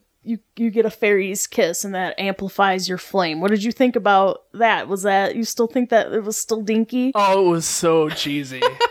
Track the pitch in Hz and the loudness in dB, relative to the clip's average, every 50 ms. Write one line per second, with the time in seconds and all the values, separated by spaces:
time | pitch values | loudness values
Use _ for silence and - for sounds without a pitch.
0 | _ _ _ _ _ 202 233 208 - _ _ - 233 226 196 233 220 220 214 - | _ _ _ _ _ -8 -8 -8 -8 _ _ -4 -4 -2 2 2 0 0 0 0
1 | - 208 208 196 190 190 190 190 - - - - 208 165 170 - - 202 196 185 | 2 2 4 2 2 0 -4 -6 -6 -4 0 0 0 0 0 -4 -6 -6 -6 -4
2 | 185 170 - - 190 196 190 - 196 190 - - 196 196 185 190 180 185 180 175 | -4 -4 -4 -4 -4 -4 -4 -4 -8 -8 0 2 2 2 2 0 -2 -4 -6 -6
3 | - - - 196 180 165 156 156 175 202 214 214 196 240 226 - 262 247 233 240 | -8 -4 -2 0 0 0 -2 -2 0 0 0 0 0 -2 0 2 0 2 2 0
4 | 190 202 202 190 196 190 - - - _ - 202 233 226 208 170 - 127 190 190 | 2 4 4 4 4 4 0 -4 -8 _ -4 0 2 2 2 0 0 -4 -6 -2
5 | 185 208 196 190 196 - - 226 226 - - - 233 226 - 262 247 226 240 220 | 0 2 2 2 2 0 -2 -4 -6 -6 -2 -2 -2 -2 0 -2 -2 2 2 2
6 | - - 107 220 202 208 220 - - - 226 220 214 196 220 220 226 220 247 254 | 2 2 -2 -4 -4 -4 -6 -6 -4 -4 -4 -4 -2 -2 0 0 0 0 -2 -2
7 | 254 254 269 214 202 190 190 196 190 180 170 165 160 - - - - 165 160 165 | -2 0 0 2 2 4 4 4 4 4 2 2 0 -4 -4 0 2 2 4 4
8 | 156 151 160 - - 147 143 147 143 131 131 127 - - - - 466 466 | 2 0 -2 -6 -6 -4 -4 -4 -6 -6 -6 0 0 0 0 0 -2 -2